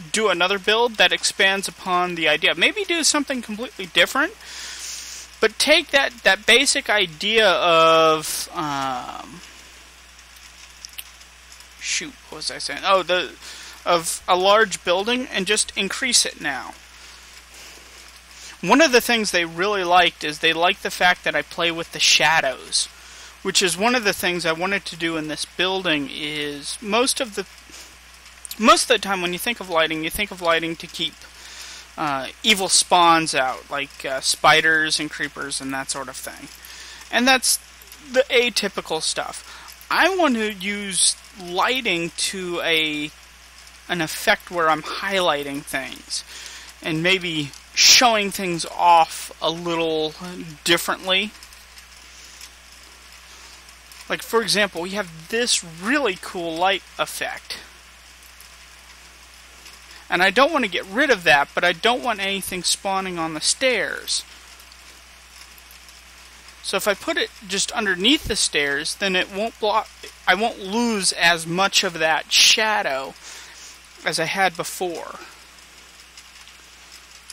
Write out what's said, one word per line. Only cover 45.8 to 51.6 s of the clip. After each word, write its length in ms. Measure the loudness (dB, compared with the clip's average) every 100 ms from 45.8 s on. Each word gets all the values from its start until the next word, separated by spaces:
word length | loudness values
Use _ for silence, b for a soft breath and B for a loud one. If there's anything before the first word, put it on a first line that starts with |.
| -6 -12 -10 -10 -10 B B B B B
and 180 | -6 -2
maybe 500 | 2 0 0 -6 -6 -10 -10
showing 560 | 2 4 6 6 4 0
things 360 | -4 -4 -4 -6
off 640 | 2 6 8 6 0 -14 -6
a 80 | -6
little 640 | -4 -4 -2 0 0 -2 -6 -12 -12 -14 -6
differently. 680 | 0 0 0 -6 0 0 0 -8 -20 -20